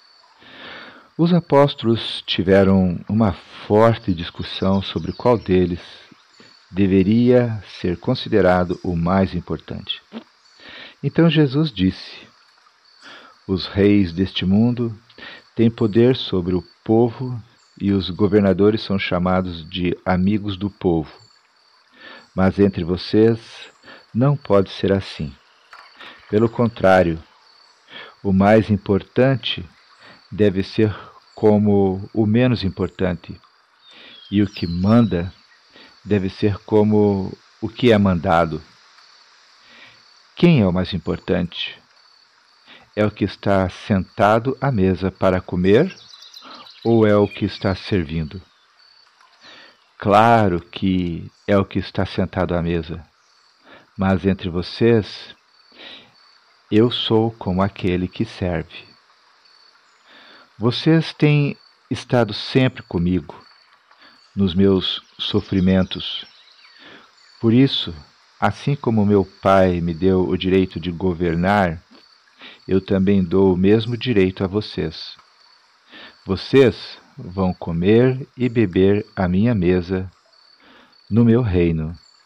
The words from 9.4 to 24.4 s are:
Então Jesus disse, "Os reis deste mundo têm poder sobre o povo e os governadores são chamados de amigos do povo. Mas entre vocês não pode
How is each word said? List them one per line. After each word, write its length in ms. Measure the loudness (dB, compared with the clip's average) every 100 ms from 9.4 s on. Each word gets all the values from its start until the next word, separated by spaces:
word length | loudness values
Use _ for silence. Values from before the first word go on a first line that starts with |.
| -8 -12 -10 -16 -12 -16 _ -20 -20 _ _ _ -20 -20 -20 -10
Então 260 | -6 2 2
Jesus 440 | 4 2 0 -4
disse, 520 | 0 -2 -2 -14 -20 -20 _ _ _ _ _ _ _ -20 -20 -20 _ -6
"Os 220 | -6 -4
reis 460 | 2 4 4 0
deste 320 | -2 -4 -4 0
mundo 520 | 2 2 0 -6 -8 _ -20 -20 -20 _ -2
têm 140 | -2
poder 460 | 0 0 4 4 2
sobre 400 | -2 -4 -2 -4
o 80 | -6 _ 0
povo 560 | 2 2 -2 -12 -12 -16 _ _ -6
e 140 | -2
os 180 | -2 -2
governadores 720 | -2 2 2 2 4 2 2
são 160 | -4 -6
chamados 720 | -2 -2 0 0 -2 -8 -12
de 280 | -6 -4 -4 -2
amigos 500 | 0 0 -2 -6 -8
do 140 | -10
povo. 420 | -4 -2 -2 -4 -14 _ _ _ _ _ _ _ _ -20 -20 _
Mas 260 | 0 0 2
entre 260 | 0 0 -4
vocês 840 | -6 -2 2 2 2 -8 -20 -20 _ -20 -20 _
não 240 | -2 0
pode 320 | -2